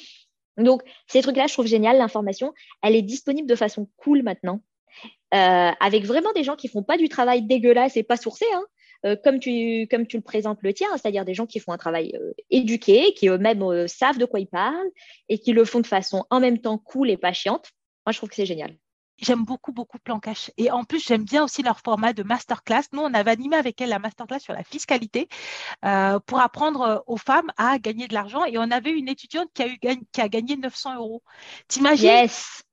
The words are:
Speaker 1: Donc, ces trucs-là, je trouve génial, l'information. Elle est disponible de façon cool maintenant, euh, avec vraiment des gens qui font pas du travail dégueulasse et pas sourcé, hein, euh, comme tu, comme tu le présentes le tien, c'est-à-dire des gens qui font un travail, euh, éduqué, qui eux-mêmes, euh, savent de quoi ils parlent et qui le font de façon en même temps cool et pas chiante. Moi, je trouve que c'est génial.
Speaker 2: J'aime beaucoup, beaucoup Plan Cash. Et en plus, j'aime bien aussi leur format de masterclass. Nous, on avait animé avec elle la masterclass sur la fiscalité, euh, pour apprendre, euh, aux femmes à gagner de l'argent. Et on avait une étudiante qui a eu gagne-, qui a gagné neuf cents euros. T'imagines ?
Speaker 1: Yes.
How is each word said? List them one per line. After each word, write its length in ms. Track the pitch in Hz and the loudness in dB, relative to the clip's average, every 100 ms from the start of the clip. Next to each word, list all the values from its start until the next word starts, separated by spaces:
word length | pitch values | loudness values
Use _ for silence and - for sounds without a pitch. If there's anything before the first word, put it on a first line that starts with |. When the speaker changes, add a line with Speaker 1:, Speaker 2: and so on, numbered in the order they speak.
| - - _ _ _ - | -20 -20 _ _ _ 0
Speaker 1:
Donc, 260 | 240 254 - - - | 4 4 0 -20 -2
ces 160 | 254 | 0
trucs-là, 240 | 254 262 285 | 2 2 0
je 60 | |
trouve 140 | - 226 | 0 0
génial, 300 | 220 214 262 | 2 4 4
l'information. 540 | 220 220 202 196 269 - - - | 4 0 -4 -4 -8 -10 -20 -4
Elle 140 | 208 226 | 2 2
est 60 | |
disponible 440 | 202 254 - 277 285 | 2 -4 -4 -4 0
de 60 | |
façon 340 | 233 214 214 202 _ | 0 0 -4 -12 _
cool 260 | - 285 | 0 2
maintenant, 360 | 233 185 185 202 - _ _ - 226 _ _ | 0 -4 -6 -6 -10 _ _ -20 -20 _ _
euh, 360 | 196 185 180 175 - | 4 4 6 4 2
avec 240 | 196 214 | 2 2
vraiment 280 | 202 269 392 | 2 0 0
des 100 | 403 | -2
gens 140 | 269 294 | -2 -6
qui 120 | 247 | -8
font 140 | 208 | -6
pas 140 | 196 330 | -2 0
du 120 | 320 | 0
travail 340 | - 247 247 | 0 2 2
dégueulasse 540 | 214 254 240 240 262 240 | 2 2 6 4 4 0
et 60 | |
pas 140 | 220 240 | 0 -2
sourcé, 280 | 233 - 466 | -4 -4 -2
hein, 100 | 370 403 _ _ _ 202 | -2 -4 _ _ _ -2
euh, 80 | 208 | 2
comme 160 | 285 269 | 2 2
tu, 480 | 254 240 226 226 220 | 0 -2 0 -2 0
comme 160 | 233 226 | -2 -2
tu 100 | 233 | -6
le 60 | |
présentes 360 | - 214 214 208 | -6 -4 -4 -4
le 100 | 196 | -4
tien, 140 | 202 415 320 | -2 -2 -4
c'est-à-dire 280 | 220 196 | -4 -4
des 100 | 185 | -4
gens 120 | 185 226 | -6 -6
qui 140 | 208 | -8
font 100 | - | -8
un 60 | 175 | -8
travail, 340 | 170 165 160 - | -4 -4 -4 -8
euh, 120 | - - - | -10 -12 0
éduqué, 600 | 262 226 226 - 214 392 | 2 2 0 4 6 6
qui 140 | - 196 | 4 2
eux-mêmes, 340 | 185 214 214 | 2 2 0
euh, 240 | 190 175 175 | 0 0 -2
savent 320 | - 262 269 | -2 -2 0
de 60 | |
quoi 160 | 240 208 | -2 -2
ils 80 | 196 | -6
parlent 420 | 175 214 330 381 - - - - | -4 -4 -4 -8 -10 -20 -16 -6
et 100 | 214 | -4
qui 140 | 247 | 2
le 120 | 226 | 4
font 160 | 226 240 | 4 2
de 60 | 226 | 0
façon 380 | 196 190 190 - | -2 -2 -4 -2
en 100 | 254 | 2
même 180 | 254 233 | 2 0
temps 200 | 226 214 | -2 -6
cool 320 | - 262 262 | -6 -2 0
et 60 | 185 | 0
pas 160 | 180 | -2
chiante. 380 | 180 196 294 - _ _ _ - | -4 -4 -4 -6 _ _ _ -6
Moi, 60 | |
je 60 | 220 | -6
trouve 120 | 214 | -8
que 40 | |
c'est 120 | - 190 | -6 -6
génial. 280 | 165 156 160 _ _ _ _ | -6 -10 -16 _ _ _ _
Speaker 2:
J'aime 240 | - 240 | -2 -2
beaucoup, 280 | 226 254 - | -2 -8 -10
beaucoup 260 | 240 233 - | -12 -12 -14
Plan 220 | - 220 | -10 -10
Cash. 320 | 214 220 - - | -10 -12 -10 -2
Et 120 | 233 | -2
en 140 | 247 | -2
plus, 200 | 233 320 | -4 -4
j'aime 200 | - 226 | 0 0
bien 180 | 214 285 | 2 0
aussi 200 | 294 - | 0 0
leur 160 | 247 214 | -2 -2
format 320 | - 214 226 | -2 0 0
de 100 | 220 | -2
masterclass. 600 | 202 240 - 247 - 233 - | -2 -4 -4 -6 0 0 0
Nous, 80 | 277 | -4
on 100 | 302 | -2
avait 180 | 233 202 | 0 2
animé 240 | 226 269 320 | 0 0 0
avec 240 | 254 - | 0 -4
elle 80 | 240 | -4
la 100 | 202 | -4
masterclass 400 | 214 - 226 269 | -6 -12 -12 -12
sur 140 | - | -10
la 80 | 165 | -12
fiscalité, 640 | - 294 - 262 226 240 339 - - - - - | -10 -10 -2 -2 -2 -6 -6 -8 -14 -12 -12 -6
euh, 360 | 196 196 196 202 | 0 2 2 0
pour 180 | - 254 | 0 2
apprendre, 420 | 247 - 302 285 | 2 2 -2 0
euh, 160 | 240 214 - | 0 -2 -4
aux 80 | 226 | -6
femmes 340 | - 285 330 - | 0 0 0 0
à 240 | 233 269 | 0 0
gagner 260 | 214 220 247 | -2 -8 -6
de 80 | |
l'argent. 300 | 208 202 262 | -6 -6 -4
Et 140 | 320 226 | -4 -2
on 120 | 233 | -2
avait 220 | 240 254 | -2 -2
une 160 | 320 262 | -4 -4
étudiante 400 | 269 - 311 349 | -10 -8 -8 -6
qui 80 | - | -4
a 20 | 247 | -6
eu 100 | 247 | -4
gagne-, 220 | 240 254 233 | -4 -4 -6
qui 80 | - | -4
a 80 | 214 | -4
gagné 280 | 226 240 277 | -2 -4 -6
neuf 200 | 262 - | -8 -10
cents 180 | 277 | -10
euros. 280 | 247 220 233 - - - - - | -10 -10 -12 -16 -20 -20 -20 -8
T'imagines ? 400 | 156 277 294 214 | 0 2 6 8
Speaker 1:
Yes. 560 | 233 240 - - - - | 8 6 2 -14 -18 -20